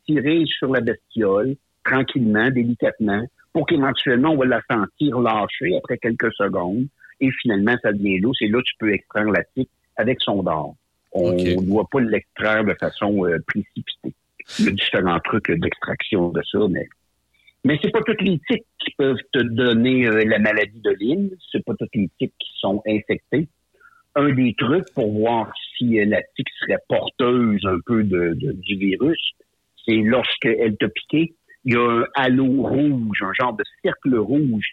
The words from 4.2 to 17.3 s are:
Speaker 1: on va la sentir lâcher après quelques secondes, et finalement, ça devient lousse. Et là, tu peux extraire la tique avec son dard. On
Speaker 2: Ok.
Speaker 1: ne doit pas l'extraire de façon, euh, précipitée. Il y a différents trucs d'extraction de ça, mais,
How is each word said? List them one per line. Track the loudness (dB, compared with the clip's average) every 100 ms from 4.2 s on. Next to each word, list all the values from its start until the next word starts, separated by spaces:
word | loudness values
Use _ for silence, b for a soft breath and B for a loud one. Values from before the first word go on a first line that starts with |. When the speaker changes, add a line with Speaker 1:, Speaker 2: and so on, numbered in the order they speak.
| 4
Speaker 1:
on | 4
va |
la | 2 0 0
sentir | -2 -2 -2 -2 2
lâcher | 0 0 -2 -4 -2 -2
après | -2 -4
quelques | -2 -2 -2
secondes, | 0 -2 0 -2 -2 -4 _ B B
et | -2 0
finalement, | 0 2 2 2
ça | 0
devient | 0 0 0
lousse. | 0 0
Et | 0
là, | 0
tu | -2 -2
peux | -2
extraire | -2 -2 -4 0
la | 0 -2 -4
tique | -6 _ _ -4
avec | -2 0
son | -2 -2
dard. | -2 -2 -4 -12 _ _ _
On | -2 0
Speaker 2:
Ok. | 2
Speaker 1:
ne | 0 0 2
doit | 0 0
pas | 0
l'extraire | 0 0 -4 -4 0 2
de | 0
façon, | -2 -4 -2 -2 0
euh, | 2 0 -2
précipitée. | -4 -6 -8 -10 -10 -12 -14 _ -20 -10 -2
Il | 0
y |
a |
différents | 0 -2 0 0 0
trucs | -2 -2 0
d'extraction | 0 -2 -4 -8 -8 -4 -2 0
de | -2 -4
ça, | 0 0
mais, | -2 -6 _ _ _ _